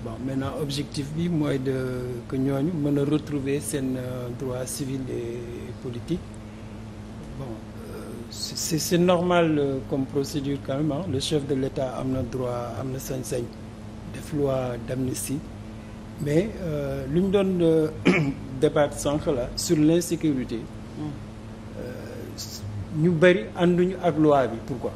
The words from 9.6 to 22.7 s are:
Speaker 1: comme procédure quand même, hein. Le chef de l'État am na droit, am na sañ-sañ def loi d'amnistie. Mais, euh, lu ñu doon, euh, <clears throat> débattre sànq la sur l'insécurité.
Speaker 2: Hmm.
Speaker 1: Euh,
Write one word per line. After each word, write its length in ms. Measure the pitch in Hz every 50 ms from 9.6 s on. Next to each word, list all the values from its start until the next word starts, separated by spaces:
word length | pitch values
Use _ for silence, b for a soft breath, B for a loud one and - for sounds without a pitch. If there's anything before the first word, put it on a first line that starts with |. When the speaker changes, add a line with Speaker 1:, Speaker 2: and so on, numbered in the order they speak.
| 143 139 135 135 120 -
Speaker 1:
comme 140 | - 139 135
procédure 520 | - - 143 139 135 - 151 135 139 139 139 104
quand 120 | - 135 139
même, 140 | 156 156
hein. 140 | 139 143 185 190 135
Le 60 | 135
chef 260 | - - 160 151 139
de 80 | 139 147
l'État 460 | 131 135 135 - - 135 127 120 120
am 140 | 135 131 131
na 100 | 131 127
droit, 500 | 120 120 127 127 123 123 120 120 117 117 -
am 120 | 135 135 127
na 40 | 135
sañ-sañ 460 | - - 135 131 123 - 143 127 120 110 - - - - - - - - - - - - 107
def 180 | 135 - - -
loi 420 | 147 143 139 135 131 127 127 120 120 113 120
d'amnistie. 500 | 131 127 131 127 - - - - 135 143 - - - - - - - - - - - - - - - -
Mais, 300 | - 143 147 160 196 226 208 - 190
euh, 420 | 170 151 147 143 139 135 139 135 131 143
lu 80 | 170
ñu 80 | 190 196
doon, 320 | 185 202 196 190 190 175
euh, 280 | 175 165 160 160 156 151 - - - -
<clears throat> 520 | 185 185 156 139 139 - - - 131 131
débattre 380 | 139 151 151 156 147 143 - -
sànq 300 | - - 143 151 151 175
la 220 | 151 123 120 131 -
sur 220 | - - - 175 151
l'insécurité. 840 | 151 151 165 175 170 - 175 151 - 160 147 127 120 110 120 110 123 - - - - -
Speaker 2:
Hmm. 160 | - - 151 151 143 - - - - - - - - - - - - -
Speaker 1:
Euh, 1200 | - - - - - - - - - - - - - - - - 104 101